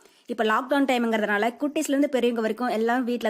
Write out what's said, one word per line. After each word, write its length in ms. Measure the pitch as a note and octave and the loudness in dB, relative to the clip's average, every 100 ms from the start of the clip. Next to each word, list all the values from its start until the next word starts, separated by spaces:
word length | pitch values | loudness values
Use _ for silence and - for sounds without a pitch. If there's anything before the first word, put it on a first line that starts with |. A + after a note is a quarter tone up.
| - _ - | -18 _ -12
இப்ப 120 | A#3 G#3+ | -2 0
லாக்டவுன் 380 | A3 C4 C#4+ C#4 | 0 2 2 2
டைம்ங்கிறதுனால 600 | B3 A#3 A3 G#3 G3+ A3+ A#3+ | 2 2 0 0 0 0 -2
குட்டீஸ்ல 340 | D4 D#4 D4+ | -4 -2 -2
இருந்து 160 | C#4 C#4+ | 0 2
பெரியவங்க 280 | B3+ A#3+ A#3 | 2 0 0
வரைக்கும் 280 | A3 G#3+ B3 G#3+ | -2 -2 -2 0
எல்லாம் 280 | A3+ B3 A#3+ | 0 0 -2
வீட்ல 180 | A#3+ A3 | -2 -2